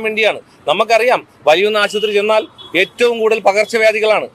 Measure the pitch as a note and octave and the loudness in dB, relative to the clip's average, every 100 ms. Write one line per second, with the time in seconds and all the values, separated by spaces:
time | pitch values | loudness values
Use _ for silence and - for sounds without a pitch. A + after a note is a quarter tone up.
0 | A3 G#3+ G#3 D3 - _ - E3+ A3 A3+ | -4 -2 -2 -2 -10 _ -4 -2 0 2
1 | A#3+ G3 - _ - E3 G#3 G#3+ G3+ G#3 | 2 0 -4 _ 0 2 2 0 -2 -2
2 | G#3+ G3+ G#3 A3 - - - D#3+ F#3+ - | -2 -2 0 -2 -2 -12 -6 -4 -2 -2
3 | A#3+ A#3 A3 A3 G3+ G3 G#3+ A3+ A3 G#3+ | -2 0 -2 0 0 0 -2 0 0 2
4 | G#3+ G3 A#2+ | 0 0 -4